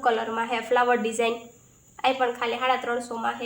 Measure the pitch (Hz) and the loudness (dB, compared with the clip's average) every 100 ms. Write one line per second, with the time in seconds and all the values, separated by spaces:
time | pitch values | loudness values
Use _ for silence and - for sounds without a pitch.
0 | 254 226 226 226 233 233 226 247 247 240 | 2 0 0 -2 -2 -2 2 2 4 2
1 | 214 220 233 240 - - - _ _ - | 2 0 0 -2 -8 -20 -20 _ _ -2
2 | 262 262 254 240 240 233 254 254 247 240 | 0 2 0 0 -4 -2 0 0 0 -4
3 | 240 233 226 233 | -4 -4 -4 -4